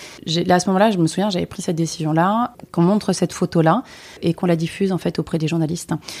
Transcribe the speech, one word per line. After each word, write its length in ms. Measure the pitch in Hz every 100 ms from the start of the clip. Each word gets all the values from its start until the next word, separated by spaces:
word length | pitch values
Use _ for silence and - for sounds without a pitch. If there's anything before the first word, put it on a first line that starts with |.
| - - -
J'ai, 180 | 160
là, 120 | 175 180
à 40 |
ce 80 | 175
moment-là, 200 | 185 220
je 80 | 196
me 80 | 160
souviens, 240 | - 208
j'avais 160 | 185 170
pris 160 | -
cette 140 | 185 165
décision-là, 800 | 165 - 156 160 180 220 240 - -
qu'on 100 | -
montre 320 | 170 208 -
cette 200 | 180 175
photo-là 500 | - 175 170 160 196 - - - -
et 100 | -
qu'on 140 | 160 -
la 80 | 170
diffuse, 360 | 165 - 196
en 60 | 175
fait, 220 | 180 -
auprès 180 | 160 170
des 100 | 156
journalistes. 460 | 165 156 170 - 160 - -